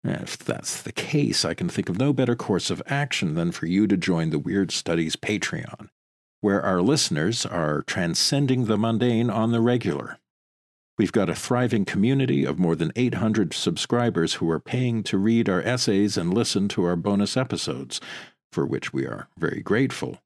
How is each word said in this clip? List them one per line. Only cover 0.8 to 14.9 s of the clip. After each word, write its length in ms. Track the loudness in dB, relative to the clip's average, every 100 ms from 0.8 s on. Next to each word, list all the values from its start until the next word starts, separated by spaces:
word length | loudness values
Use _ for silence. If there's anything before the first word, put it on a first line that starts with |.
the 100 | -8
case, 540 | -8 -2 0 0 0 -2
I 80 |
can 160 | -2 -4
think 180 | -4 -4
of 100 | 0
no 140 | 0
better 240 | 2 0 0
course 340 | 0 0 0
of 140 | -6 -2
action 480 | -2 -2 -2 -2 0
than 180 | -2
for 120 | -2 0
you 200 | 2 4
to 80 | 2
join 340 | 2 0 0
the 80 | -2
Weird 320 | 0 0 0
Studies 460 | -2 -2 0 0 -4
Patreon, 720 | -2 -2 -2 -6 -8 -14 -18 _ _ _ _ _
where 200 | 2 2
our 200 | 2 2
listeners 640 | 4 2 2 0 0 -2 -4
are 380 | -2 0 -2
transcending 800 | -2 -4 -2 0 0 2 2 2 2
the 120 | 2
mundane 520 | 2 2 2 2 2
on 240 | 0 2
the 80 | 4
regular. 580 | 4 2 0 -4 -6 -14 _ _ _ _ _ _ _ 0
We've 160 | 2
got 160 | 4 2
a 60 | -2
thriving 500 | 0 0 2 0 0
community 580 | 2 2 4 2 2
of 160 | 0 2
more 160 | 2 2
than 160 | 0 0
eight 180 | 0 2
hundred 380 | 0 2 0
subscribers 840 | 0 -2 -2 0 2 2 2 0 0
who 140 | 0
are 80 | -2
paying 440 | -2 -2 0